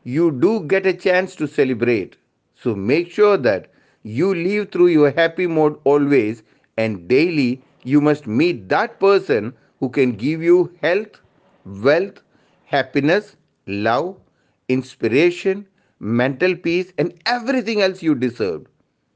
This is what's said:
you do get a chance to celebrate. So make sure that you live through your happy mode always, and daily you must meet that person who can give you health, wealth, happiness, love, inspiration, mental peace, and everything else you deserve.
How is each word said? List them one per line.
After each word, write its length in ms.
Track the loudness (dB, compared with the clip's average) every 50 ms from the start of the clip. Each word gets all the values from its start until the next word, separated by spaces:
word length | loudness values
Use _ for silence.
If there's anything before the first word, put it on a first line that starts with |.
| -10
you 260 | -6 -2 0 0 0
do 300 | 0 0 0 0 0 -2
get 260 | -2 -2 -2 0 0
a 60 | -2
chance 420 | -2 -2 0 0 0 0 0 -4 -6
to 140 | -8 -8 -4
celebrate. 680 | -2 0 0 0 0 0 0 0 0 0 -2 -6 _ _ _ _ _ _ _ _ _
So 220 | _ -6 -6 -4
make 340 | -4 -2 0 0 0 -2 -2
sure 260 | 0 2 2 4 4 2
that 340 | 2 0 0 0 -4 -10 _ _ _ _ _ _ -16
you 280 | -8 -4 -2 0 0
live 380 | 0 -2 -2 -2 -2 -2 -4 -2
through 180 | 2 4 4 4
your 220 | 6 4 4 4
happy 380 | 4 2 0 0 0 -2 -4 -2
mode 320 | 0 2 2 0 0 0
always, 640 | 0 2 2 2 2 2 2 2 2 0 -4 -8 _ _ _ _ _ _ _
and 320 | -4 -4 -2 -4 -6 -2 0
daily 520 | 2 2 2 2 0 0 0 0 -2 -4 _ _ _ _
you 180 | -4 0 2 2
must 280 | 4 2 0 0 -4 -4
meet 400 | -2 0 0 0 -2 -4 -4 -2
that 320 | -2 -2 -2 -4 -4 0
person 520 | 2 4 4 2 2 0 -2 -2 -2 -4 -10 _ _ _ _ -8
who 80 | -6 -4
can 240 | 0 0 0 0
give 320 | 0 -2 -4 -4 -4 0 2
you 280 | 4 4 4 2 0 -4 _
health, 400 | -2 -2 -2 -2 -4 -8 _ _ _ _ _ _ _ _ _ _ -20
wealth, 580 | -18 -8 -2 2 2 2 2 0 -4 -10 -16 _ _ _ _ _ _ _ _ _
happiness, 680 | _ -4 -4 -2 -2 -2 0 0 2 0 0 -2 -6 _ _ _ _ _ _ _
love, 500 | -8 -6 -2 -2 0 0 0 -2 -4 -8 -14 _ _ _ _ _ _ _ _ _ -4
inspiration, 1000 | -4 -4 -4 -6 -8 -6 -2 0 2 2 2 2 0 -2 -4 -4 -4 -4 -8 _ _ _ _ _ _ -10
mental 560 | -6 -2 0 0 0 0 -2 -2 -2 -2 -2
peace, 380 | -2 -4 -2 -2 -2 -4 -4 -4 -4
and 140 | -4 -4 -6 _ -6
everything 560 | -6 -6 -4 -2 -2 -2 -2 -2 -2 -2 0
else 180 | 0 -2 -2 -2
you 140 | -2 -2 0
deserve. 500 | 0 -2 -4 -2 -2 -4 -4 -4 -6 -10 _ _ _ _ _ _ _ _ _ _